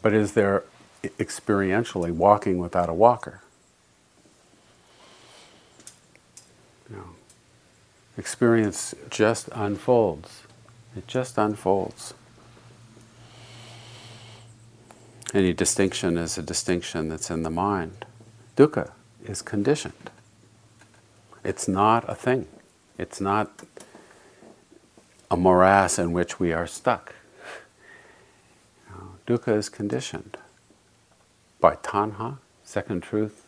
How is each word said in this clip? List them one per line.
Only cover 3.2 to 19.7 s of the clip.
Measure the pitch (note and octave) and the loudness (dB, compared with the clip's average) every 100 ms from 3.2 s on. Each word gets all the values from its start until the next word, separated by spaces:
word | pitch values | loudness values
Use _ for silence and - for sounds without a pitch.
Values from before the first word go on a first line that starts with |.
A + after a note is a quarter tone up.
| - - - _ _ _ _ _ _ _ _ _ _ _ _ _ _ _ - - - - - - _ _ - - _ _ _ - - _ _ _ - | -4 -16 -20 _ _ _ _ _ _ _ _ _ _ _ _ _ _ _ -20 -20 -20 -20 -20 -20 _ _ -20 -20 _ _ _ -20 -20 _ _ _ -20
No. | G#2 F2+ F2 _ - _ _ _ _ _ _ _ - | -18 -18 -20 _ -20 _ _ _ _ _ _ _ -14
Experience | - - A#2+ A2+ G#2 F2+ - - - | -12 0 2 4 2 -4 -10 -12 -14
just | - G#2+ A2+ - | 0 2 2 -6
unfolds. | A#2 G#2 G2+ - B2 G#2+ D2+ E2 - - - - - - - | -6 -4 -4 2 2 2 -2 -14 -20 -20 -20 -20 -20 -18 -16
It | - | -8
just | B2+ B2+ - | -6 -4 0
unfolds. | G#2+ G#2+ F#2 G2 F#2+ - - - - - - - - - - - - - - - - - - - - - - - - - - - - - - - - - - | 0 0 0 0 -2 -10 -18 -18 -20 -20 -20 -20 -20 -20 -20 -20 -20 -20 -20 -20 -20 -20 -20 -20 -20 -20 -20 -20 -20 -20 -20 -20 -20 -20 -20 -20 -20 -16 -2
Any | G2+ F#2 | 2 2
distinction | F2 F2+ - G2 - F#2 E2+ | 2 0 2 0 2 0 0
is | E2 - | -2 -6
a | |
distinction | D#2 F2 - F2+ - E2+ D#2+ | -6 -6 -2 -2 -2 -6 -6
that's | D#2 - | -6 -6
in | E2 | -4
the | D#2+ | -4
mind. | E2 G2 G2 D#2+ - - - - - - - | -2 0 0 -4 -10 -20 -20 -20 -20 -14 6
Dukkha | D3 - - - _ _ | 6 6 -6 -12 _ _
is | - G2 | -12 -12
conditioned. | - G#2 G#2 | -6 -2 0